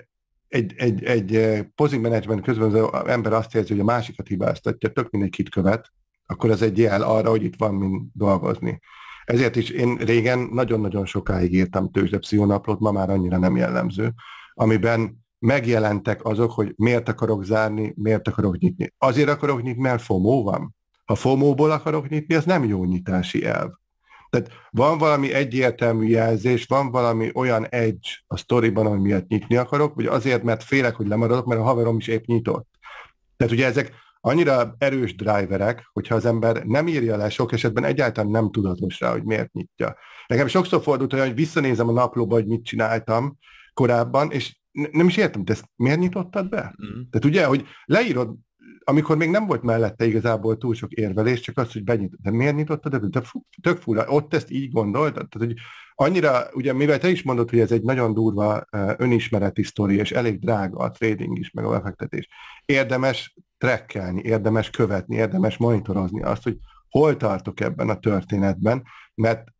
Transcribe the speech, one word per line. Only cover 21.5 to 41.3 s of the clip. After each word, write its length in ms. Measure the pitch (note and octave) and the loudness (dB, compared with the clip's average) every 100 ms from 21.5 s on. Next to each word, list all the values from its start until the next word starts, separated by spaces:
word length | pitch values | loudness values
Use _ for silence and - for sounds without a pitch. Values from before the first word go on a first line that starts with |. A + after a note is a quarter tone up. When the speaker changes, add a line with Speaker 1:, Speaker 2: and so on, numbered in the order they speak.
| C3+ D#3 | 4 2
Speaker 1:
akarok 380 | D3+ D#3 D#3 C3 | 2 -2 -4 -2
nyitni, 260 | D3+ D3+ E3 | -4 0 0
az 100 | D#3+ | 2
nem 200 | F3+ A#2 | 2 2
jó 200 | G2 F2+ | 0 0
nyitási 600 | F2+ - F2+ - A2 A1 | -2 -2 -2 -2 -2 -2
elv. 260 | - - - _ _ _ - _ | -2 -4 -10 _ _ _ -20 _
Tehát 200 | A#2+ - - _ | -2 -2 -12 _
van 280 | B2 D3 D#3+ | 2 2 4
valami 360 | D#3 C#3+ C#3 | 2 2 2
egyértelmű 720 | C3+ C3 B2+ B2+ A#2+ A#2 A2+ A2+ | 0 0 0 0 2 0 2 2
jelzés, 580 | A2+ A2+ A2 B2 A#2+ - | 4 4 2 2 0 2
van 260 | C3+ C3+ | 0 0
valami 400 | B2 A#2+ A2+ A2+ | 0 0 0 -2
olyan 340 | B2+ B2+ A2+ A2 | -2 0 0 -2
edge 400 | B2 A2+ - - - _ | 0 0 -2 -10 -16 _
a 100 | G2+ | -10
sztoriban, 480 | - B2 A2+ G2+ G#2+ | 0 2 2 2 0
ami 140 | G2+ | 2
miatt 280 | G2 G2 F2+ | 2 0 0
nyitni 280 | G#2+ - A#2+ | -2 2 0
akarok, 400 | B2 C#3+ D3 - | 2 0 0 0
vagy 100 | A2+ | -2
azért, 380 | C3 C3 B2 | 0 0 0
mert 200 | A#2 A2+ | 0 -2
félek, 320 | - C3+ B2 A#2 | 0 0 0 -2
hogy 120 | G#2 | -2
lemaradok, 380 | G#2+ A#2 B2 A#2 | 0 2 0 0
mert 140 | A2+ | 0
a 40 | |
haverom 340 | A2+ A#2+ A#2 A2+ | 2 2 0 0
is 100 | A#2 | -2
épp 180 | A2+ A#2 | -4 0
nyitott. 420 | A#2 A#2 - - _ - - - _ _ _ | 0 0 -4 -6 _ -20 -20 -20 _ _ _
Tehát 160 | A#2 | 0
ugye 120 | A#2 C3 | 2 2
ezek 260 | B2 C3 - _ _ | 0 -4 -10 _ _
annyira 560 | A2+ D#3 E3+ C3 A#2 - | 0 2 4 4 0 0
erős 380 | C#3 C3+ A2 F2+ | 0 0 -2 -2
driverek, 760 | G#2+ G2+ F2+ F#2+ G2+ A#2 - | 0 0 0 0 0 -2 -8
hogyha 220 | - - A#2 | -8 -2 0
az 100 | A#2 | 2
ember 380 | A#2 A#2 A2+ | 2 0 0
nem 240 | G#2+ C3+ E3 | 0 0 0
írja 300 | D3+ A#2 G#2 | 0 0 0
le, 120 | G#2 | -2
sok 220 | - A#2+ | -2 -2
esetben 320 | A2+ A#2+ A2 | 0 -2 0
egyáltalán 480 | C#3 C#3 B2 A2+ G#2 | 0 0 0 0 0
nem 200 | A2 G#2+ | 0 0
tudatos 480 | A2+ F#2+ F2+ - - | 0 -2 -2 -6 -4
rá, 120 | A#1+ | -2
hogy 120 | - | -2
miért 300 | A2 A2 - | -2 -4 -4
nyitja. 440 | - - - A#2 - - - - | -8 -12 -6 -6 -6 -18 -20 -2
Nekem 200 | B2 C3 | 0 2
sokszor 340 | F#3 F3+ E3 | 2 2 0
fordult 320 | D#3 C3 C3+ | 2 0 0
olyan, 120 | C3+ | 0
hogy 100 | C3+ | 0